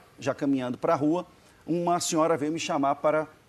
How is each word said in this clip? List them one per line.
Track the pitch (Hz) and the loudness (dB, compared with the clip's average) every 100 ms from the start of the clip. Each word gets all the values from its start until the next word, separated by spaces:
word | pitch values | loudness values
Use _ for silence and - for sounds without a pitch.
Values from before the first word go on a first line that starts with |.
| - - | -12 -8
já | 135 | -6
caminhando | 131 143 135 127 120 | -2 0 0 -2 -2
pra | 165 | 0
rua, | 160 151 175 180 - - - - | 2 2 0 -4 -14 -20 -14 -4
uma | 170 175 175 | -2 0 0
senhora | - 170 160 160 | 0 2 2 2
veio | 147 | 0
me | 165 | -4
chamar | - 160 139 143 | -4 0 0 2
para | 156 151 156 - | 2 2 -2 -8